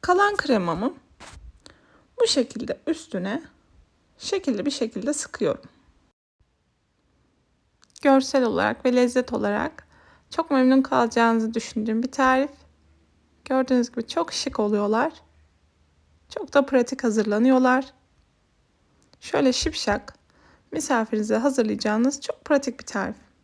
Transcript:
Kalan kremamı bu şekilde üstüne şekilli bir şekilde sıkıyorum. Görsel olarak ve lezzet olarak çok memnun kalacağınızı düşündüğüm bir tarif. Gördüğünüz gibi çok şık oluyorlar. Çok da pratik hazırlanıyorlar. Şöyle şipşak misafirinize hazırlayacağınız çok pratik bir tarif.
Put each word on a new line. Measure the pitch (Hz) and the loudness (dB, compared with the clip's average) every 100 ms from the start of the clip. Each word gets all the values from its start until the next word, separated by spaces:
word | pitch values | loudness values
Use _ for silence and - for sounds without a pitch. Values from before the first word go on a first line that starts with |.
| - | 2
Kalan | 359 403 415 | 4 4 0
kremamı | 294 226 175 165 233 - _ _ - - - - - - _ _ _ - | 0 0 0 -2 -4 -6 _ _ -20 -20 -20 -20 -20 -20 _ _ _ -2
bu | 453 | 0
şekilde | 285 240 220 - - - | 2 -2 -4 -8 -8 -4
üstüne | 320 - 196 185 262 330 _ _ _ _ _ _ _ | -6 -6 -8 -6 -6 -10 _ _ _ _ _ _ _
şekilli | - 392 330 208 285 | -6 -4 -2 -2 -4
bir | |
şekilde | - 226 202 233 | -4 -6 -4 -4
sıkıyorum. | 294 - - 175 - - _ _ _ _ _ _ _ _ _ _ _ _ _ _ _ _ _ _ _ _ _ _ - | -4 -6 -4 -2 -2 -8 _ _ _ _ _ _ _ _ _ _ _ _ _ _ _ _ _ _ _ _ _ _ -2
Görsel | 285 269 262 277 | 4 4 4 0
olarak | 240 175 208 233 262 | 2 2 0 0 0
ve | 247 | 2
lezzet | 247 254 247 | 2 0 -2
olarak | 220 208 208 320 - _ _ _ _ _ | -2 -2 -2 -4 -8 _ _ _ _ _
çok | - 330 | -6 0
memnun | 269 254 269 | 4 6 4
kalacağınızı | 262 262 233 233 233 226 220 | 4 2 2 2 2 2 0
düşündüğüm | 226 - - 220 220 | -4 -6 -6 -2 -2
bir | 247 | -4
tarif. | - 262 262 285 - _ _ _ _ _ _ _ _ - | 0 2 2 0 -6 _ _ _ _ _ _ _ _ -4
Gördüğünüz | 262 254 254 240 | -2 2 0 0
gibi | - 226 | -6 -6
çok | - 339 | -4 -4
şık | - - - | -6 -6 -2
oluyorlar. | 208 208 208 220 302 - _ _ _ _ _ _ _ _ _ _ _ | 0 0 0 0 -2 -6 _ _ _ _ _ _ _ _ _ _ _
Çok | - 320 | -12 0
da | 285 277 | 2 4
pratik | 262 240 262 | 2 2 -2
hazırlanıyorlar. | 240 214 208 208 247 262 254 254 269 _ _ _ _ _ _ _ _ _ _ _ _ _ | 0 0 0 2 4 6 4 2 0 _ _ _ _ _ _ _ _ _ _ _ _ _
Şöyle | - - 277 | -4 2 2
şipşak | 254 330 - - 202 - - _ _ _ _ _ | 2 -2 -4 -4 -4 -6 -20 _ _ _ _ _
misafirinize | - 302 247 220 214 214 220 | -8 -2 -2 0 -2 0 0
hazırlayacağınız | 277 269 220 208 214 214 247 277 | 0 0 0 0 -2 2 0 -2
çok | - - - | -10 -10 0
pratik | 285 277 240 | 0 0 -10
bir | - | -10
tarif. | 202 190 214 _ _ | -6 -6 -10 _ _